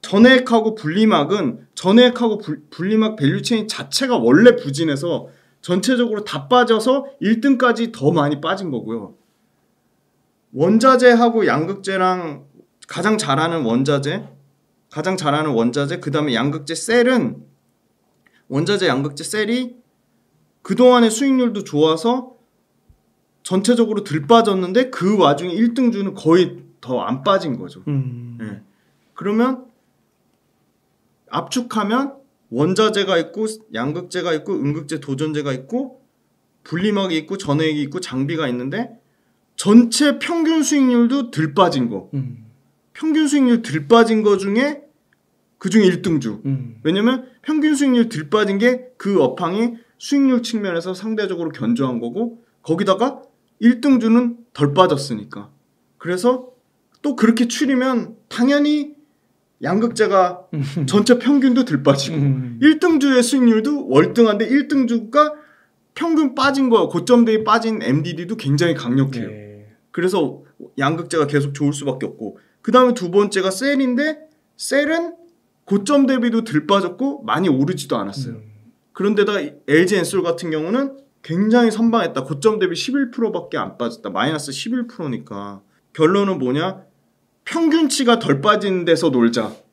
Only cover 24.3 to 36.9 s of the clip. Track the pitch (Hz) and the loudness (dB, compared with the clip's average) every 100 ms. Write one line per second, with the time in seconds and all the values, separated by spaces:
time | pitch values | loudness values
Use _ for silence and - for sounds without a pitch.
24.3 | 233 208 190 180 196 254 - 180 208 151 | 4 4 0 0 0 -2 -2 -2 2 2
25.3 | 147 180 175 233 240 247 202 196 190 160 | 2 -4 -2 -2 2 0 0 -6 -4 2
26.3 | 175 175 - - _ 127 123 92 131 - | 2 2 -4 -20 _ -8 -6 -4 -4 0
27.3 | 190 165 107 90 87 120 139 127 120 120 | 0 -2 -8 -10 -14 -6 -4 -4 -10 -14
28.3 | 117 110 98 _ _ _ _ _ - 175 | -14 -14 -14 _ _ _ _ _ -10 -4
29.3 | 220 247 262 - _ _ _ _ _ _ | 0 0 -2 -12 _ _ _ _ _ _
30.3 | _ _ _ _ _ _ _ _ _ _ | _ _ _ _ _ _ _ _ _ _
31.3 | - - 254 240 220 202 240 277 - _ | -8 -4 -6 -4 -4 -2 -2 -2 -10 _
32.3 | _ _ 117 160 185 214 208 185 175 160 | _ _ -2 0 2 2 2 0 0 -2
33.3 | - 220 220 _ 110 131 165 175 180 175 | -6 -8 -8 _ -8 -6 -6 -8 -8 -4
34.3 | 156 151 190 139 151 143 156 143 135 156 | -4 -4 -4 -4 -4 -6 -10 -8 -6 -4
35.3 | 151 143 127 - 240 277 - _ _ _ | -4 -6 -8 -6 -6 -6 -14 _ _ _
36.3 | _ _ _ - 160 208 | _ _ _ -10 -4 -2